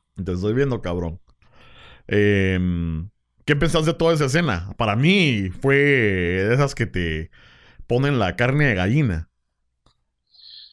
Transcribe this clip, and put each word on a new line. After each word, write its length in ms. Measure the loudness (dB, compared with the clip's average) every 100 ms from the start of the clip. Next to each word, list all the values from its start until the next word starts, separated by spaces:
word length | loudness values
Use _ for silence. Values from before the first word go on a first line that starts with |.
| _ -10
Te 100 | -6
estoy 220 | -4 -2
viendo, 260 | 0 0 -2
cabrón. 400 | -4 -6 -6 -10 _ _ _ -20 -20 -20 -20 -18 -2
Em, 1040 | 2 4 4 2 0 0 -2 -4 -6 -8 _ _ _
¿qué 100 | -2 0
pensás 280 | 2 0
de 80 | 0
toda 200 | 0 0
esa 100 | 0 0
escena? 460 | 0 0 -2 -6 -4
Para 180 | -2 2
mí 540 | 4 4 2 0 -4 -2
fue 160 | 0 2
de 800 | 4 2 2 0 0 0 0
esas 200 | 0 0
que 120 | -2 -6
te 440 | -4 -4 -6 -8 -16 -20 -20 -20 -16 -4
ponen 320 | -2 0 0
la 180 | -2 -2
carne 300 | 0 2 2
de 80 |
gallina. 540 | 2 0 2 0 -2 -8 _ _ _ _ _ _ _ _ _ _ _ -20 -20 -20